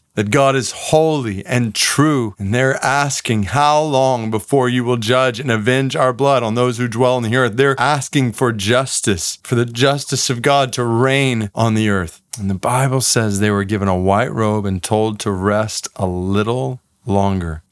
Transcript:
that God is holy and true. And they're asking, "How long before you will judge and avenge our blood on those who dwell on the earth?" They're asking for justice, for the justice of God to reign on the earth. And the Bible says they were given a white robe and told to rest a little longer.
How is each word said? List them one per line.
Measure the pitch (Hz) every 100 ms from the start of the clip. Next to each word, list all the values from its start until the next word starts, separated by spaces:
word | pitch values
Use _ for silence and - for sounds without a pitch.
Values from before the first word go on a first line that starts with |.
| _ -
that | 104
God | 143 135 135
is | 135
holy | - - 156 160 151 117 95 -
and | 123 120 107
true. | - - 151 143 110 98
And | 98
they're | 120 131 135
asking, | 135 139 143 - - 110
"How | 98 117 147 151
long | 156 131 131 123 113
before | 110 - 139 123
you | 127
will | 120 123
judge | 107 127 131 113
and | 139
avenge | 110 104 131 135 156
our | 131
blood | 120 139 135
on | 117 113
those | 123 117
who | 123
dwell | 110 127 127
on |
the | 113 123
earth?" | 127 107
They're | 139 135
asking | 127 147 - 143 127
for | - 127
justice, | 107 95 123 131 - - 92 - -
for | - 117
the | 120
justice | 117 139 143 - 135 -
of | 120
God | 143 143 131
to | -
reign | 123 113 131 135 135 117 104
on | - 113 110
the | 107
earth. | 98 85 - _ -
And | 98
the | 95
Bible | - 127 135 131
says | 120 120 110 98
they | 104
were | 101
given | 98 104 98
a | 90
white | 95 98 127
robe | - 107 107 101
and | 95
told | - 107 110 104
to | 110
rest | 95 95 104 110 - - -
a | 95
little | 90 92 98 107 123 131 127 - _ -
longer. | 98 98 95 85 80 -